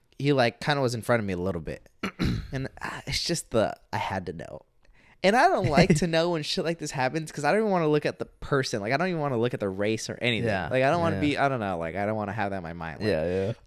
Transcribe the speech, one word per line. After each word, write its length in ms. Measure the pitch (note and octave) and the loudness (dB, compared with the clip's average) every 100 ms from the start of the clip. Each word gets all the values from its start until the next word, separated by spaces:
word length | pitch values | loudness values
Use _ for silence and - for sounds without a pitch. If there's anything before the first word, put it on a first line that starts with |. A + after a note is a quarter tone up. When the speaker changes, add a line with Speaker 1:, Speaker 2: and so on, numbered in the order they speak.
| _ - | _ -2
Speaker 1:
he, 120 | C#3 | 2
like, 300 | C3+ A#2+ - | 4 4 2
kinda 200 | - C#3+ | -2 0
was 120 | B2 A#2+ | 0 0
in 60 | |
front 180 | G#2 A#2+ | 0 2
of 40 | G2+ | 2
me 80 | |
a 40 | F2 | -2
little 240 | F#2 E2+ | -2 -4
bit. 260 | D2+ - - _ | -6 -12 -16 _
<clears throat> 160 | - - C3 A2+ - | -10 -2 -2 -2 -4
And, 160 | C3+ C3+ - | -6 -8 -8
uh, 200 | - - - | -10 -8 -6
it's 180 | - | -4
just 280 | - E3+ - | -2 -4 0
the, 240 | A#2 G2 - _ | 2 2 -2 _
I 40 | G#2 | -6
had 280 | - F#2+ E2 | -4 -4 -6
to 80 | |
know. 280 | D#2+ - - - _ _ - _ _ | -8 -12 -14 -18 _ _ -20 _ _
And 120 | F#3 A#3 | 2 6
I 120 | F4 | 6
don't 180 | C#4+ E3 | 4 4
like 260 | C#3+ F#3 D#3 | 6 6 4
Speaker 2:
<laughs> 20 | |
Speaker 1:
to 100 | F3 | 2
know 240 | E3 F3 | 2 2
when 100 | E3 | -2
shit 220 | D3 - D#3+ | -2 -2 -2
like 140 | E3 | -4
this 100 | D3 | -6
happens 420 | C#3+ C3 D#3+ D#3 | -2 -2 -2 -6
'cause 120 | - | -2
I 80 | C#3+ | 0
don't 80 | G3+ | 2
even 100 | A3 | 2
wanna 160 | F#3 D#3 | 2 4
look 200 | D3+ D3+ | 2 0
at 100 | - | -4
the 80 | - | -10
person. 560 | _ - C#3 C3 A2+ | _ -2 0 0 -2
Like, 100 | G#2 | -2
I 60 | C#3 | 0
don't 100 | F#3 | 0
even 100 | E3 | -2
wanna 180 | C#3+ A#2+ | 0 0
look 160 | A#2+ | 0
at 60 | - | 0
the 100 | G2+ | -2
race 400 | F#2+ G#2 A2 - | 0 0 0 -4
or 80 | - | -4
anything. 280 | B2 A2 A2 | -2 0 0
Speaker 2:
Yeah, 180 | F#2+ E2+ | -2 0
Speaker 1:
Like, 100 | C3 | 2
I 60 | C3+ | 2
don't 100 | E3+ | 2
wanna 180 | E3 G2 | 0 0
Speaker 2:
yeah. 40 | |
Speaker 1:
be, 160 | D3 A#2 | 0 2
I 100 | C#3 | 0
don't 120 | B2+ | 0
know. 180 | G2+ E2+ | -2 -2
Like, 180 | E2 F2 | -4 -2
I 120 | G2+ | -2
don't 80 | G#2+ | -2
wanna 180 | G2+ | -4
have 160 | A2 G2+ | -2 -4
that 80 | G2 | -4
in 60 | |
my 100 | E2 | -6
mind. 280 | E2+ E2 D2 | -8 -10 -4
Like, 80 | G#2 | 0
Speaker 2:
Yeah, 140 | D#2+ E2 | 0 0
yeah. 260 | F#2+ G2 - | 0 -2 -6